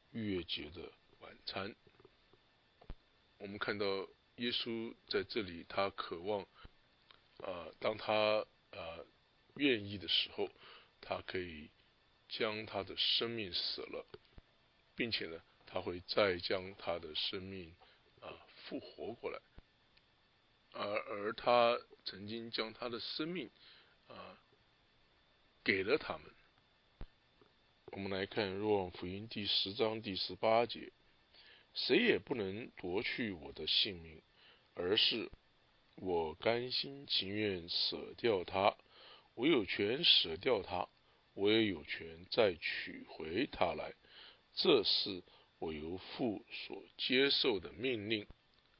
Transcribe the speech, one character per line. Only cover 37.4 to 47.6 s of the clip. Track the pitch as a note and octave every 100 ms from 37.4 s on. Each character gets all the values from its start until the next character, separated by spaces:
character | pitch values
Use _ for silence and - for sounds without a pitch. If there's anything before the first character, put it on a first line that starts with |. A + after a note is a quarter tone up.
| G#2 F#2 E2+
舍 | - - D#2+ - F#2
掉 | A#2 F#2+
它。 | F2 F#2+ G2+ - _ - - - _
我 | - D3
有 | C#3 -
权 | - G2+ C#3
舍 | E3+ - E2+ -
掉 | C3+ G#2+
它， | F2+ F2+ - _ _ _ _
我 | - G2+
也 | A2 A2
有 | D#2+
权 | - - E2 E2 F2+
再 | - G#2 E2+
取 | - - - E2+ -
回 | - D#2 F#2+ D3
它 | - F2
来。 | - - - - - - - _
这 | - G3+ C3
是 | F#2 - - F#2 - - _ _
我 | F2
由 | D2+ D#2+ F#2
父 | - - B2 F#2+ -
所 | - - - - -
接 | - B2+ C#3
受 | - C#3+
的 | G2